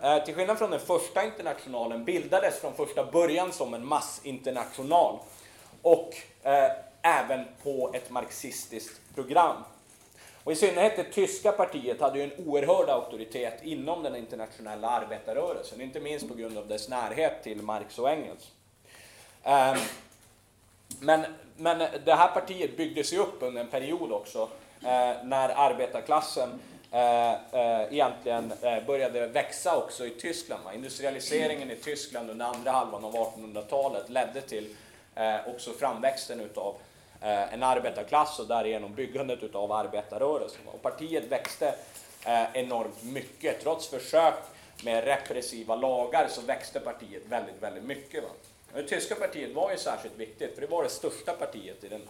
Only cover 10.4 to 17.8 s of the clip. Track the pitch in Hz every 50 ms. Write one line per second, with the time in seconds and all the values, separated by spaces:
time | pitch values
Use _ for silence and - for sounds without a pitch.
10.4 | - - 160 156 208 196 175 175 190 220 214 - 170 - - 208 190 185 - -
11.4 | - 214 - - 180 - - 147 120 123 120 - 151 135 127 139 143 143 - -
12.4 | 123 156 143 143 135 151 180 190 165 147 139 120 117 - 117 107 110 110 - 131
13.4 | 123 113 - - - 160 156 135 131 151 170 175 156 139 123 120 113 - 127 113
14.4 | 110 110 - - 113 107 107 107 107 117 120 117 110 104 110 104 - 113 110 135
15.4 | 165 175 160 113 - - 107 113 127 131 127 156 143 147 151 139 113 117 123 113
16.4 | 113 113 110 104 104 104 107 107 - - 131 123 117 107 110 143 160 147 - -
17.4 | - 117 107 104 104 104 110 107